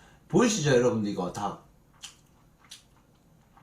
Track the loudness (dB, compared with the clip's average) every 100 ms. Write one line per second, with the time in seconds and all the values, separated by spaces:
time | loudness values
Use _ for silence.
0 | -20 _ -2 2 2 2 2 2 2 0
1 | -4 -4 -6 -6 -8 -10 -20 _ _ _
2 | -20 _ _ _ _ _ -20 -20 _ _
3 | _ _ _ _ _ _